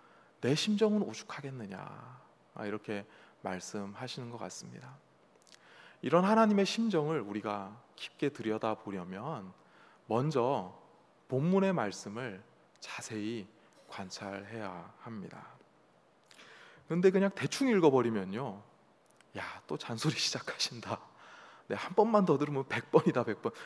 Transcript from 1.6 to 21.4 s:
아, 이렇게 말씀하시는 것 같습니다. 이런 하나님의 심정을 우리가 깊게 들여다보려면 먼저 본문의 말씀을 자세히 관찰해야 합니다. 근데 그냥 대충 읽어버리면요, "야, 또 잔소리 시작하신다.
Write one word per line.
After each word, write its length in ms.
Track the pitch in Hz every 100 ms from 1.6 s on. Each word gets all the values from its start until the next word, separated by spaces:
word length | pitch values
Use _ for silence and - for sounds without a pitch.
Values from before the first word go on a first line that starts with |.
| 101 95 98 101 123 127 - _ _ -
아, 100 | 107
이렇게 400 | 104 - 101 101 - - _
말씀하시는 880 | 98 92 - 107 98 104 127 - 120
것 80 | 117
같습니다. 600 | 92 - 120 123 131 135 _ _ _ _ - - - - - -
이런 220 | 123 165 190
하나님의 400 | 220 220 202 190
심정을 560 | - 226 170 147 156
우리가 600 | 101 104 107 104 98 113 - -
깊게 340 | - - 143
들여다보려면 1200 | 135 107 107 110 107 - 98 90 95 131 143 95 - - - - - -
먼저 720 | 110 147 139 120 135 92 - - - _ _ -
본문의 460 | 131 160 190 190
말씀을 720 | 170 104 92 104 107 127 95 - - _ _
자세히 680 | - - - 107 104 117 95 - - - -
관찰해야 1080 | - 92 - 101 98 101 113 101 90 87 -
합니다. 600 | 120 110 90 87 85 - - _ _ _ _ _ _ - - - - - -
근데 220 | 170 190
그냥 180 | 190 196 -
대충 320 | 135 - 269
읽어버리면요, 960 | 208 160 131 120 110 92 104 131 98 - _ _ _ _ _ _ 98
"야, 60 | - - -
또 100 | 151
잔소리 380 | - 117 151 127
시작하신다. 840 | - - - - - 120 98 110 - - - -